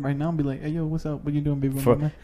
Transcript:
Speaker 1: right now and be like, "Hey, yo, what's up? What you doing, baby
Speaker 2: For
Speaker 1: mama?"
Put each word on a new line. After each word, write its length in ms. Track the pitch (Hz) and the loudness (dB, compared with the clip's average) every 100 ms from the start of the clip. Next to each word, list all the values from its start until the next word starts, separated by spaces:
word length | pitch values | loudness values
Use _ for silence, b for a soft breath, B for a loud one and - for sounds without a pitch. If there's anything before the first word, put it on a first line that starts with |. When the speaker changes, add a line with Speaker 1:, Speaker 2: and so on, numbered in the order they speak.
Speaker 1:
right 120 | 139 139 | -2 -2
now 120 | 160 | 0
and 60 | 160 | 0
be 60 | |
like, 160 | 139 135 | 0 -2
"Hey, 80 | 147 | -4
yo, 140 | 165 | -2
what's 220 | 156 156 156 | -2 -2 -4
up? 160 | 143 | -4
What 80 | 147 | -2
you 60 | 147 | 0
doing, 200 | 147 143 | 2 0
baby 180 | 135 131 | 0 2
Speaker 2:
For 160 | 123 | 4
Speaker 1:
mama?" 180 | 131 151 - | 4 2 -2